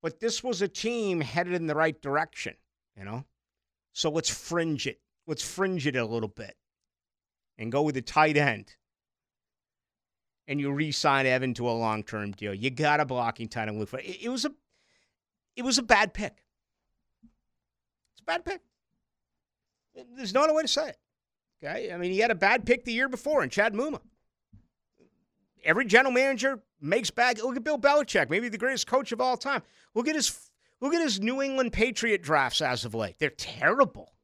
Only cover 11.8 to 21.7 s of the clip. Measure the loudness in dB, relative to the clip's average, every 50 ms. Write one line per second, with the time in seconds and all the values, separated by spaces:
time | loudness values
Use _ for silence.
11.8 | 0 0 0 -2 -4 -6 -6 -6 -6 -6 -8 -8 -8 -6 -6 -4 -4 -4 -2 0
12.8 | 2 2 4 2 2 0 0 -2 -2 -2 -2 -4 -8 -10 -6 -6 -6 -4 -4 -6
13.8 | -6 -6 -8 -10 -10 -10 -12 -8 -6 -6 -4 -2 -4 -4 -4 _ _ _ _ _
14.8 | _ _ _ _ _ _ _ _ _ _ _ _ _ _ _ -6 -2 0 0 0
15.8 | 4 6 6 6 6 2 0 -6 -8 -8 -8 _ _ _ _ _ _ _ _ _
16.8 | _ _ _ _ _ _ _ _ _ -20 _ _ _ _ _ _ _ _ _ _
17.8 | _ _ _ _ _ _ _ -18 _ -4 -4 -4 -4 -6 -10 -10 _ _ _ _
18.8 | _ _ _ _ _ _ _ _ _ _ _ _ _ _ _ _ _ _ _ _
19.8 | _ _ _ -20 -20 -20 -14 -10 -10 -2 2 2 4 4 4 2 2 0 -2 -2
20.8 | -2 -4 -8 _ _ _ _ _ _ _ _ _ _ _ _ _ -10 -8